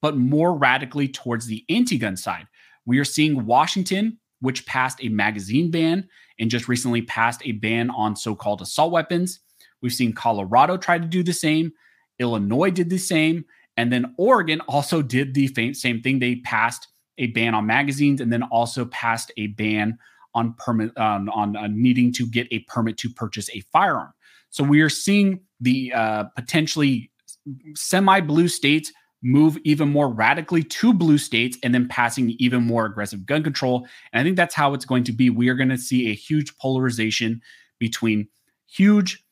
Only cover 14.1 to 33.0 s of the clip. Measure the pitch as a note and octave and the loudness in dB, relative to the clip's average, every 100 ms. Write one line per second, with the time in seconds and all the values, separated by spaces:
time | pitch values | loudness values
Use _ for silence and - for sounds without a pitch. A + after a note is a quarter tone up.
14.1 | - G3 B3 E3 D#3 - C3+ C#3 E3+ C#3 | 0 4 4 2 -4 -2 -2 0 -2 0
15.1 | B2 C#3 C3+ C3+ C3 A#2 C#3+ B2+ A2+ B2 | -2 -2 0 0 0 -4 -2 -4 -2 -2
16.1 | C3+ B2 B2 - A2+ A2+ A#2+ - _ _ | 0 0 -4 -4 -2 -2 -4 -18 _ _
17.1 | - B2 A2+ A2+ A2 G#2+ A#2+ C#3+ C#3 D3 | -6 -4 -2 0 0 0 0 0 0 0
18.1 | C#3 A#2+ A#2 B2 A#2 A#2 - B2 - A#2+ | 2 0 -2 0 0 -2 -4 -8 -6 -4
19.1 | A2+ - - G#2+ G#2 G#2+ G#2+ G#2+ A#2 _ | -4 -6 -8 -8 -4 -2 0 -2 -4 _
20.1 | _ _ A#2 A#2 A#2 - A2+ A2 A#2 A2 | _ _ -4 -4 -4 -4 -2 -2 -2 -2
21.1 | G2+ G2 G#2+ G#2 G#2 G#2 G#2+ B2 B2 B2 | 0 -4 -4 -2 -4 -6 0 2 4 2
22.1 | B2 A#2+ A#2+ A#2+ A2+ - - A2+ G#2+ A#2+ | 0 -4 -4 -4 -8 -8 -4 -4 -4 -10
23.1 | A#2+ A2 - G2+ G#2 - D#3 F#3+ C#3 E2+ | -8 -10 -8 -10 -12 -2 2 2 0 -6
24.1 | _ _ _ _ - C#3 D3 D#3 - - | _ _ _ _ -4 2 4 4 0 2
25.1 | G3+ G3 F#3 _ _ B2 C3 B2+ A#2+ A2 | 4 4 0 _ _ 0 0 0 0 0
26.1 | G#2+ G#2 - A#2 E3 D#3 - D3 B2+ G#2+ | -2 -4 -10 -4 -2 -2 0 0 0 -6
27.1 | _ _ - - C3 - D3 - F#3 G3 | _ _ -20 -18 -18 -16 -12 -2 2 4
28.1 | F#3+ D#3 D3+ F3 - C#3+ D3+ D#3 - _ | 4 4 2 2 2 2 2 0 -18 _
29.1 | _ B2 C3+ D#3 D3+ - D3 D3 C#3+ C#3+ | _ 2 4 4 2 0 2 2 2 0
30.1 | A2+ A2 D3+ D#3+ E3+ D#3 - A3+ G#3 E3+ | 2 2 2 0 -2 -2 0 4 4 6
31.1 | D3 - A#2 B2 B2 B2 B2 B2 - A#2+ | 4 4 0 0 -2 0 0 0 0 0
32.1 | A#2 A#2+ A#2 B2 B2 A#2 A#2 G#2+ G#2 | 2 -2 2 0 2 2 0 -2 -4